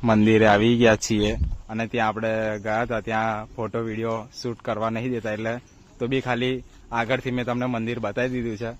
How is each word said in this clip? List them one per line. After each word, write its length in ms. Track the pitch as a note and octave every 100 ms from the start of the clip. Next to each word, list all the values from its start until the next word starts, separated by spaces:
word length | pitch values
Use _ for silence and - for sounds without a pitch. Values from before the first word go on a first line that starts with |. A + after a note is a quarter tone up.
મંદિરે 440 | A#2+ G#2+ G#2+ A2 A2
આવી 280 | G2+ A2+ A#2+
ગયા 180 | A#2 G#2+
છીએ 420 | - G#2+ G#2 A2+ - - -
અને 180 | A2 A2+
ત્યાં 220 | A#2+ A2
આપણે 240 | G#2+ A2 A2 A2 G#2+
ગયા 240 | G#2+ A2
હતા, 180 | A#2 A2+
ત્યાં 480 | G#2+ A2 A2+ G#2+ A2 -
ફોટો 220 | A2 A#2
વીડિયો 500 | A2+ A2 A2+ A2+ G#2+ -
શૂટ 160 | B2 A2+
કરવા 280 | - G#2+ A2+
નહીં 220 | A2+ B2+
દેતા, 200 | A#2+ A2
એટલે 280 | G#2+ A2 A#2+ - - - -
તો 100 | A#2+
બી 120 | C3
ખાલી 440 | B2+ A#2+ B2+ C3 - - -
આગળથી 400 | A#2 A#2 B2+ C3
મેં 160 | B2 A#2+
તમને 200 | A#2+ B2
મંદિર 340 | A#2+ A2+ A#2+
બતાવી 420 | G#2+ G2+ B2+ B2+
દીધું 140 | A#2 G#2+
છે. 140 | A2+ A#2+